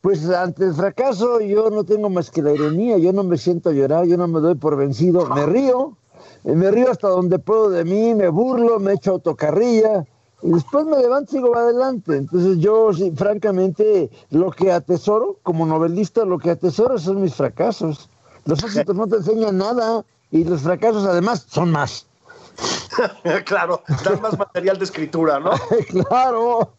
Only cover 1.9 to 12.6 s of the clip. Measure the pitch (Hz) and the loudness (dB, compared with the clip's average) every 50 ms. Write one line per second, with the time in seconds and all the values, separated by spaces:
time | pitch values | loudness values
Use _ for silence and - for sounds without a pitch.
1.9 | 214 214 208 208 185 175 165 - - 160 143 147 147 143 151 151 156 175 220 247 | 0 0 0 -2 -2 -2 -4 -4 -4 -2 0 0 0 0 0 -2 0 0 0 2
2.9 | 226 185 165 180 190 202 196 180 175 139 - 180 175 170 - 175 151 139 139 135 | 2 2 2 2 2 0 0 0 -2 -2 0 -2 -2 0 -2 -2 0 2 2 2
3.9 | 151 165 180 170 175 175 180 170 165 160 151 170 180 131 135 156 147 139 139 143 | 2 0 2 2 2 0 0 0 0 0 2 0 0 0 0 -2 0 0 -2 -2
4.9 | 135 107 165 180 170 180 165 135 135 143 147 147 185 254 277 262 247 247 277 302 | 0 0 2 2 4 2 2 0 0 -2 0 2 2 2 2 2 0 0 -2 -6
5.9 | 220 _ _ _ _ - - - - _ - - 147 165 185 196 214 233 254 254 | -8 _ _ _ _ -20 -20 -20 -20 _ -4 0 0 2 2 2 4 4 2 2
6.9 | 233 - - 196 185 180 180 175 185 160 - - 214 220 220 208 185 170 170 170 | 0 0 0 0 0 0 2 0 0 -2 0 0 2 2 2 2 0 0 -2 0
7.9 | 190 208 220 233 233 208 196 175 151 185 240 262 254 240 233 233 226 208 196 196 | 0 0 0 2 2 2 2 2 2 0 0 0 0 2 2 2 2 0 0 0
8.9 | 196 - - 196 185 175 - 170 143 - 151 151 160 196 233 247 233 220 220 220 | -2 0 0 -2 -2 0 -2 -4 -4 -2 -2 0 0 2 2 2 4 4 4 2
9.9 | 214 185 147 _ _ _ _ _ _ _ - 165 165 175 143 - - 285 311 320 | 2 -2 -4 _ _ _ _ _ _ _ 0 2 2 2 0 0 -2 -2 0 2
10.9 | 302 277 254 240 254 285 294 - 285 269 247 240 240 233 233 240 240 247 262 269 | 2 2 2 2 2 0 -2 -2 -4 0 2 2 2 2 2 2 2 2 0 0
11.9 | 262 208 - 165 151 139 143 151 170 180 175 190 190 165 | -2 -6 -4 -2 -2 -2 -2 -2 0 2 2 2 2 2